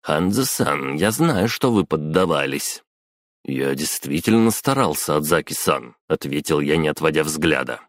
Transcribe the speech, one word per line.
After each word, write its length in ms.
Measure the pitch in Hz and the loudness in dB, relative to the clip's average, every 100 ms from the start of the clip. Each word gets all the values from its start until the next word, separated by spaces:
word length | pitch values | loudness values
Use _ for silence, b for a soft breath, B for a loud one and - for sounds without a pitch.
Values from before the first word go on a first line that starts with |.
«Ханзо-сан, 920 | - 76 92 107 127 - 87 71 67 | -2 0 0 0 -2 -2 0 0 -2
я 160 | 71 98 | 0 0
знаю, 380 | 110 165 113 110 | 2 2 2 0
что 220 | - 131 | 0 2
вы 140 | 110 | 2
поддавались». 960 | 85 80 76 85 92 76 69 69 - - _ _ _ _ _ _ | 2 -2 0 2 2 2 0 -4 -6 -10 _ _ _ _ _ _
«Я 300 | - 67 67 | -8 -4 -2
действительно 760 | 135 - - - 73 - 113 113 | -2 -4 -6 -4 -4 2 4 4
старался, 680 | 110 - 135 107 - - 76 | 2 0 2 0 0 0 0
Адзаки-сан», 800 | 76 85 - 78 - 71 62 _ _ | 2 0 0 -4 -2 -2 -4 _ _
ответил 520 | - 71 71 - 76 | -4 -2 -4 0 0
я, 160 | 73 80 | 2 2
не 120 | 76 | 2
отводя 340 | 73 80 78 | 0 0 2
взгляда. 580 | 76 76 78 71 64 60 | 0 0 0 0 -2 -8